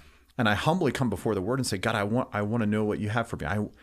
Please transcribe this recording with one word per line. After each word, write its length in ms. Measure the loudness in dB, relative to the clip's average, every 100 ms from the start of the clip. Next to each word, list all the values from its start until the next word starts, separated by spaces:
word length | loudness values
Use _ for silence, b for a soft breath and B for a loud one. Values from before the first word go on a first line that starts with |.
| b b b 0
And 100 | 2
I 60 |
humbly 380 | 2 2 2 2
come 160 | 2 0
before 260 | 0 0
the 60 | 0
Word 180 | 0 -2
and 80 | -2
say, 120 | -2
"God, 160 | 0
I 100 | 0
want, 240 | 0 0 0
I 100 | -2
want 200 | 0 0
to 40 | 2
know 180 | 2
what 140 | 0 0
you 100 | 0
have 180 | -2 -2
for 100 | -4
me. 100 | -2
I, 200 | -2 -4 -8